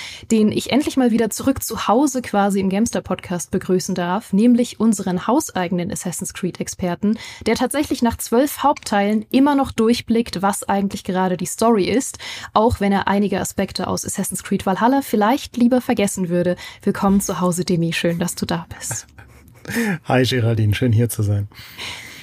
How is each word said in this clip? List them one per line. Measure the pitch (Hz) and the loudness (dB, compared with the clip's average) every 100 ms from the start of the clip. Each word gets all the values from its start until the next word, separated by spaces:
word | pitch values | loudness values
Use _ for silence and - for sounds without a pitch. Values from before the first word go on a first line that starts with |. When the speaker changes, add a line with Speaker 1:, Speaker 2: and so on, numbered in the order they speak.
| - - - | -14 -16 0
Speaker 1:
den | 220 214 | 2 4
ich | - - | 2 0
endlich | 247 302 277 | 0 0 2
mal | 247 | 2
wieder | 226 226 | 2 0
zurück | - 262 269 | 0 -2 -2
zu | - 220 - | -4 -6 0
Hause | 233 294 254 | 2 2 0
quasi | - 208 202 196 | -2 0 2 2
im | 190 | 0
Gamester | 196 233 185 | 0 0 -2
Podcast | - 185 - 175 - | -4 -8 -6 -8 -4
begrüßen | 190 - 185 - | -4 0 -2 0
darf, | 180 175 196 - | -4 -2 -2 0
nämlich | 196 247 240 233 - | 4 6 6 2 0
unseren | 220 202 240 180 - | 0 2 -2 -2 2
hauseigenen | 285 - 190 175 175 170 | 0 0 -4 -2 -2 -4
Assassin's | 165 180 - 185 | -6 -6 -8 -10
Creed | - 180 - | -6 -6 -4
Experten, | - - 180 170 202 220 - - | -10 -4 -4 0 0 0 -6 -6
der | 214 226 | -2 0
tatsächlich | 247 277 294 294 | 0 -2 -2 0
nach | 233 - | 0 0
zwölf | - 233 294 - | 0 2 2 2
Hauptteilen | 285 302 - 202 202 214 - | 0 0 0 0 2 0 2
immer | 254 285 | 4 4
noch | 277 262 | 4 0
durchblickt, | - 226 240 - 233 233 175 | 2 2 2 0 0 0 -2
was | 196 - - | -2 -2 -2
eigentlich | 202 196 - | 0 0 -4
gerade | - 185 185 180 | -4 0 0 -2
die | |
Story | 180 - 226 220 | -4 0 4 4
ist, | 175 220 - - - - - | 2 0 -2 -10 -14 -14 -2
auch | 214 233 - | 2 4 2
wenn | 202 | 2
er | 196 - | 2 2
einige | 202 202 190 | 2 2 0
Aspekte | - - 190 - 180 | -4 -4 -4 -4 -4
aus | 180 - | -4 -4
Assassin's | - 190 190 | -6 -6 -8
Creed | - 196 | -4 -2
Valhalla | 190 180 233 277 | 0 2 2 2
vielleicht | - 214 208 285 - - | 0 2 2 0 -2 0
lieber | 240 254 | 2 2
vergessen | - 240 202 - 170 | 2 0 0 -2 -2
würde. | 175 175 180 - - | 0 0 -2 -8 -4
Willkommen | 202 - 196 196 | -4 0 2 2
zu | - 175 | 0 -2
Hause, | 180 175 175 | 0 0 0
Demi. | 170 165 | 0 0
Schön, | - 170 170 | 0 -2 -2
dass | 175 - | -4 -4
du | - | -4
da | 170 - | -4 -6
bist. | - - - - - - - - - - 233 214 160 | -12 -8 -8 -10 -20 -20 -20 -20 -20 -6 -2 -2 -4
Speaker 2:
Hi, | - 127 | 0 2
Geraldine. | 123 127 113 113 104 | 2 2 0 2 2
Schön, | - 127 | 2 2
hier | 110 120 | 4 2
zu | - | 0
sein. | 101 101 101 - - - - - - - | 0 0 -4 -12 -20 -14 -14 -14 -16 -20